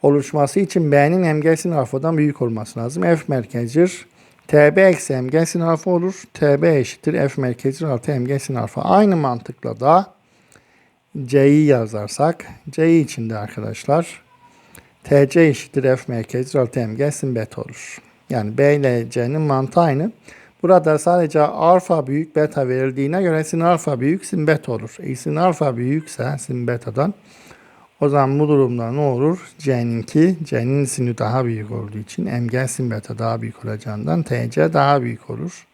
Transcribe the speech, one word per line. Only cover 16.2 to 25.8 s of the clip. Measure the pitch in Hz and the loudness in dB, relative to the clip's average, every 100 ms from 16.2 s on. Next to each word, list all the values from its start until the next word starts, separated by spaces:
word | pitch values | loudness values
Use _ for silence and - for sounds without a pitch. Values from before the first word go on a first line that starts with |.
| 110 131 131 147 | -6 -6 -4 -2
artı | 120 131 113 | -2 -2 -6
M | 110 | -2
G | 143 | -4
sin | 143 139 120 | -2 -4 -4
beta | 110 - | -6 -10
olur. | - - - - _ _ _ | -14 -14 -18 -20 _ _ _
Yani | 127 104 113 | -4 -4 2
B | 143 147 | 2 4
ile | 139 120 117 | 2 0 -2
C'nin | 127 120 151 | -4 -2 -2
mantığı | 151 131 131 170 | 0 0 0 2
aynı. | 170 135 185 - _ - - _ | 2 2 -2 -8 _ -20 -20 _
Burada | 175 185 160 151 | 4 6 6 0
sadece | 175 180 165 156 | 2 2 2 2
alfa | 151 - 165 180 180 170 131 | 2 2 4 4 4 -2 0
büyük, | 143 160 - | -4 -2 -2
beta | 151 151 131 | -2 0 -2
verildiğine | 127 135 131 139 175 | 0 -2 -2 -2 0
göre | 185 160 | 0 -2
sin | 156 170 | -2 0
alfa | 170 170 - 135 | 2 2 0 -2
büyük, | 131 185 - | 0 -2 -4
sin | 185 151 | -2 0
beta | 151 - | 0 0
olur. | 113 110 - | -6 -8 -12
E, | 156 127 | -10 -8
sin | - 151 | -6 0
alfa | 180 160 147 | 0 2 -2
büyükse | 120 | -2